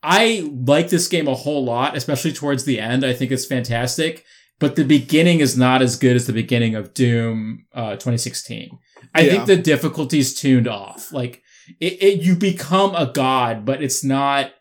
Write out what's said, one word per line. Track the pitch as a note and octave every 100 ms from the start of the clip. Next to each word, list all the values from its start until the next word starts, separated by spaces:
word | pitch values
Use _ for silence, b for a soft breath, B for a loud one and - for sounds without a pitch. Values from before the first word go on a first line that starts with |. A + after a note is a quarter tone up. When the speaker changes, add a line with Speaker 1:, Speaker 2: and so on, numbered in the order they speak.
Speaker 1:
I | D3 F#3+ A3+ A3+ D#3
like | C#3 B2 C#3+ E3+
this | F3 -
game | F3 D3
a |
whole | B2+ C#3+ D3
lot, | B2+ A#2 C#3 D3
especially | A#2+ C#3 E3
towards | D3 C#3+ C#3
the | C#3 A#2
end. | A2 B2+ C3+
I |
think | B2 C3
it's | C3 -
fantastic. | C3 A#2 A#2 B2 - D#3+ - _ b b _
But | D3 C#3+
the |
beginning | C3+ D3 B2 D3+ E3+ E3+
is | C#3 B2
not | B2+ B2+
as | B2+ A#2+
good | C3 B2
as | B2
the |
beginning | A2+ A2+ A#2+ A#2
of | A2 G2
Doom, | - B2+ A#2 A2+ A2 A2 A2+ _
uh, | - A2 G2+
twenty | B2+ A#2
sixteen. | A#2+ - - A2+ - - b b b
I | E3
Speaker 2:
Yeah. | D#3
Speaker 1:
think | G3 G3
the | F#3
difficulty's | - C#3+ D#3+ D#3 C#3 D3+ B2 -
tuned | C#3+ C3 A#2
off. | G#2 G2 - -
Like, | D3 B2 - b b b C3+
it, | E3 F#3
it, | G3 G3
you | E3 F3
become | G3 - C#3 F#3 G3
a | E3+ C#3
god, | C3 C3 C3 A#2+ A2+
but | G#2+ C3+
it's | C#3+ -
not | C3+ C3+ C#3 C#3 C#3 _